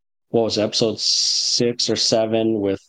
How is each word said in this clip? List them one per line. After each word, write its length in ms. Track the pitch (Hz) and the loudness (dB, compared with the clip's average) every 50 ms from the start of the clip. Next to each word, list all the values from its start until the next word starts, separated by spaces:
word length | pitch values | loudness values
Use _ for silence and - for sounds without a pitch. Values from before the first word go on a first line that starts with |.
| _ _ _ _ _ _ | _ _ _ _ _ _
what 140 | - 117 113 | 0 0 0
was 140 | 107 104 | 0 0
it, 40 | 107 104 | 0 -2
episode 360 | 107 - - 123 110 104 - | 0 0 0 0 -2 -2 -2
six 880 | - - - - - - - - - - - - 120 120 120 - - - | -2 -2 0 0 0 -2 -2 -2 -2 -2 0 0 0 0 -2 -2 -2 -2
or 60 | 110 | -2
seven 640 | 107 - - 123 113 113 113 113 113 113 113 110 104 | 0 0 2 2 2 2 2 2 2 2 2 0 0
with, 220 | 101 98 98 - _ | 0 -2 -2 -4 _